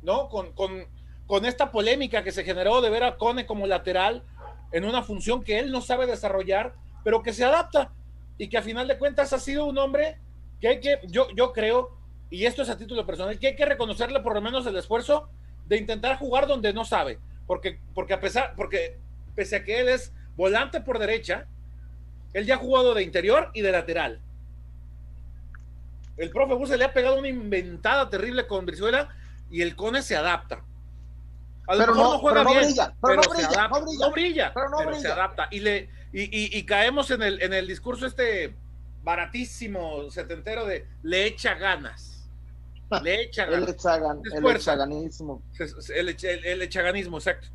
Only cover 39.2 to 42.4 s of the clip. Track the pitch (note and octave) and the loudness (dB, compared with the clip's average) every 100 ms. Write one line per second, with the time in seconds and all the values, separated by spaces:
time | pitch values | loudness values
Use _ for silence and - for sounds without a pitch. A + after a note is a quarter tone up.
39.2 | E3+ A#3+ B3 - A3+ F#3+ E3 D3+ C#3+ F3 | -2 -6 -8 -8 -8 -6 -6 -6 -8 -10
40.2 | D#3 E3+ G#3+ A3+ G#3+ F3 - - D#3 F#3 | -8 -8 -6 -4 -4 -4 -8 -10 0 2
41.2 | G#3 A3 A#3+ F3+ F#3+ F3 B2+ - - - | 2 0 -2 0 0 0 -4 -12 -16 -16
42.2 | - - | -16 -16